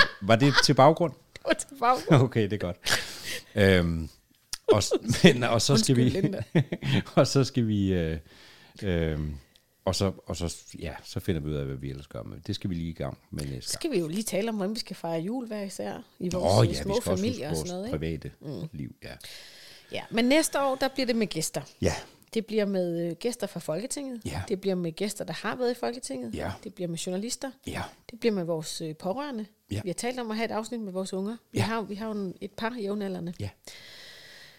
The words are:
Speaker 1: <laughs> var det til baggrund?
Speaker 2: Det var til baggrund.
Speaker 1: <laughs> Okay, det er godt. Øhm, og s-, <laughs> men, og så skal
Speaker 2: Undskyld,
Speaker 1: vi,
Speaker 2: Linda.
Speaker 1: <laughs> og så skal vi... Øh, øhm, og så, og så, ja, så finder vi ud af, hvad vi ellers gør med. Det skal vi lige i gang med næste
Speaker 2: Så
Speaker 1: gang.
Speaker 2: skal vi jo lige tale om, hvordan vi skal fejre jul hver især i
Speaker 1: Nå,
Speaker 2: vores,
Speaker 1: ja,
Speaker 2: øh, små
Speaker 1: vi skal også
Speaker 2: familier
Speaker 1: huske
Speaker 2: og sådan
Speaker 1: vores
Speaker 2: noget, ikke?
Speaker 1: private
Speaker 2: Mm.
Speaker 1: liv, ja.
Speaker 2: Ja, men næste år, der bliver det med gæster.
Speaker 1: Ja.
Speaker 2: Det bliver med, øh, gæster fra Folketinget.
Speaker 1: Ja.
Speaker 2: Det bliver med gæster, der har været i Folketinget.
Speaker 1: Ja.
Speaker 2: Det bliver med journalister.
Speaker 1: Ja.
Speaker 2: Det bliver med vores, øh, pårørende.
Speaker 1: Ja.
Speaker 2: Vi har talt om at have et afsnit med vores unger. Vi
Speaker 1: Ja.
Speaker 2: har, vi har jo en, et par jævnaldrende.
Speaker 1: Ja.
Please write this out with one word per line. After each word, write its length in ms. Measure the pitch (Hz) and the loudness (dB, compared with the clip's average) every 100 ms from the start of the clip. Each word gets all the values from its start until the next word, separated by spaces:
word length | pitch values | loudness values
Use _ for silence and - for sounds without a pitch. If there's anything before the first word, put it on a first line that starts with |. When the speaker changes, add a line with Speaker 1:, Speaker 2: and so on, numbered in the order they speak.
| 554 | 8
Speaker 1:
<laughs> 140 | - 196 | 2 4
var 60 | 214 | 6
det 180 | 143 127 - | 6 6 6
til 80 | |
baggrund? 400 | 131 139 165 170 - _ | 8 8 8 2 -4 _
Speaker 2:
Det 80 | - - | -6 -2
var 80 | |
til 220 | - - 269 | -2 -2 0
baggrund. 420 | 233 254 - 143 | 2 2 6 6
Speaker 1:
<laughs> 40 | 123 | 6
Okay, 180 | 120 | 4
det 100 | 101 | 0
er 40 | 104 | 0
godt. 200 | 90 - - - - - - - - 107 | -4 -4 -2 -2 -2 -10 -10 -10 -2 6
Øhm, 540 | 98 92 85 82 78 - _ _ _ - - | 8 8 6 0 -4 -10 _ _ _ -2 4
og 100 | - | 4
s-, 100 | - 403 220 | 4 0 0
<laughs> 140 | - | 6
men, 200 | 180 123 | 8 8
og 180 | 120 113 | 4 2
så 160 | - 131 | 4 4
skal 180 | 110 123 | 4 4
Speaker 2:
Undskyld, 0 | |
Speaker 1:
vi, 260 | 123 190 | 4 4
Speaker 2:
Linda. 220 | 202 - - 170 - - | 0 -2 0 0 0 -2
Speaker 1:
<laughs> 360 | 139 131 - - | 0 0 2 2
og 120 | 135 | 4
så 160 | 139 | 4
skal 240 | 123 - 110 | 2 2 2
vi... 260 | 104 95 | 4 4
Øh, 240 | 92 80 80 - - - - - - | 2 0 -4 -8 -20 -20 -20 -20 -6
øhm, 520 | 101 85 80 76 76 71 - _ _ _ - | 0 0 0 0 -4 -6 -12 _ _ _ -2
og 100 | 90 | 0
så, 160 | 98 - - | 0 -2 -8
og 100 | 92 | -6
så, 200 | 85 - - 90 | -6 -6 -14 -10
ja, 140 | 87 69 | -10 -10
så 160 | - 95 | -10 -6
finder 220 | - 82 | -2 -2
vi 80 | 73 | -2
ud 40 | 73 | -4
af, 100 | 69 | -4
hvad 100 | 67 | -6
vi 140 | 67 | -8
ellers 180 | 65 - | -10 -12
gør 160 | - | -14
med. 140 | 52 55 82 | -12 -12 -8
Det 80 | 98 | -6
skal 140 | 101 | -4
vi 60 | 85 | -4
lige 140 | 82 | -6
i 40 | |
gang 240 | 80 69 - - | -6 -8 -10 -12
med 120 | 76 71 | -10 -8
næste 240 | 65 - | -8 -8
Speaker 2:
Så 20 | - | -6
Speaker 1:
gang. 40 | |
Speaker 2:
skal 100 | 339 | -2
vi 80 | 214 | -2
jo 80 | 156 | -2
lige 160 | 190 | -4
tale 260 | 220 190 226 | -4 -2 -2
om, 60 | 220 | -2
hvordan 200 | 190 220 | -4 -4
vi 40 | |
skal 160 | - 190 | -8 -8
fejre 260 | 165 165 | -4 -4
jul 260 | 175 254 226 | -4 -6 -6
hver 140 | 214 | -8
især 340 | 196 - 202 - - - | -8 -8 -8 -8 -12 -8
i 100 | 180 | -4
Speaker 1:
Nå, 100 | 180 | 0
Speaker 2:
vores, 280 | 85 107 113 | 4 6 4
Speaker 1:
ja, 40 | |
Speaker 2:
øh, 100 | 73 | 2
små 100 | 95 | 0
Speaker 1:
vi 60 | 98 | 0
skal 100 | 87 | 2
også 100 | 92 | 0
Speaker 2:
familier 280 | 104 240 147 | 0 -2 -4
Speaker 1:
huske 140 | 160 | -4
Speaker 2:
og 40 | 175 | -4
sådan 160 | 180 | -6
Speaker 1:
vores 80 | 214 | -4
Speaker 2:
noget, 120 | 78 | -4
ikke? 280 | 80 78 135 - | -2 -4 -8 -14
Speaker 1:
private 200 | 151 117 | -12 -10
Speaker 2:
Mm. 80 | 82 | -10
Speaker 1:
liv, 240 | 73 - - | -8 -10 -12
ja. 100 | - 64 - - - - - - - | -16 -14 -16 -18 -20 -20 -20 -20 -10
Speaker 2:
Ja, 120 | - - | -10 -4
men 140 | 220 247 | 0 4
næste 360 | 302 311 311 | 4 4 2
år, 140 | 277 269 | 0 0
der 120 | 269 | -2
bliver 180 | 269 240 | -2 0
det 80 | 226 | 0
med 120 | 214 | 0
gæster. 340 | 156 - 156 139 - | -2 -4 -4 -8 -2
Speaker 1:
Ja. 120 | 82 - - - _ | -2 -2 -8 -20 _
Speaker 2:
Det 120 | 226 - | -6 -2
bliver 200 | 214 202 | -2 0
med, 400 | 190 175 170 170 | 0 0 -2 -4
øh, 60 | 165 | -4
gæster 320 | 240 240 196 | -6 -4 -6
fra 120 | 175 | -6
Folketinget. 640 | - 156 233 - 269 240 180 | -6 -4 -4 -8 -8 -8 -8
Speaker 1:
Ja. 160 | - - | -6 -4
Speaker 2:
Det 140 | 190 | -4
bliver 140 | 196 180 | -2 0
med 160 | 170 | -2
gæster, 340 | 160 202 - 180 | -4 -6 -6 -8
der 80 | |
har 220 | 165 214 254 | -6 -6 -2
været 160 | 247 | -2
i 40 | 247 | -2
Folketinget. 560 | 240 247 - 262 240 208 | -4 -6 -8 -8 -8 -6
Speaker 1:
Ja. 160 | - - | -6 -6
Speaker 2:
Det 100 | 208 | -10
bliver 140 | 190 175 | -8 -6
med 100 | 170 | -4
journalister. 540 | - 185 226 - 269 - - | -4 -4 -4 -6 -10 -10 -10
Speaker 1:
Ja. 140 | - - - - | -8 -8 -12 -18
Speaker 2:
Det 80 | 233 | -2
bliver 140 | 233 | 0
med 100 | 202 | 0
vores, 380 | 170 165 160 - | 0 -4 -4 -8
øh, 140 | 160 151 | -8 -6
pårørende. 500 | 180 233 294 233 214 _ - | -6 -4 -6 -8 -10 _ -8
Speaker 1:
Ja. 100 | 208 | -6
Speaker 2:
Vi 60 | 214 | -6
har 40 | |
talt 260 | 170 240 254 | -4 -4 -4
om 120 | 233 | -4
at 60 | 214 | -2
have 80 | 226 | -2
et 60 | |
afsnit 280 | 214 226 240 | -2 -4 -6
med 120 | 202 | -6
vores 220 | 185 190 | -4 -4
unger. 240 | 190 202 233 _ | -4 -4 -6 _
Vi 60 | 202 | -2
Speaker 1:
Ja. 40 | |
Speaker 2:
har, 180 | 202 226 | 0 -2
vi 140 | 202 202 | -6 -8
har 100 | 220 | -6
jo 60 | |
en, 220 | 214 190 - | -6 -6 -8
et 100 | 196 | -12
par 240 | - 226 247 | -6 -6 -4
jævnaldrende. 520 | 196 208 196 180 170 175 | -4 -4 -4 -6 -8 -8
Speaker 1:
Ja. 100 | 98 - - - - - - - - - - | -10 -10 -20 -20 -20 -20 -20 -20 -20 -20 -20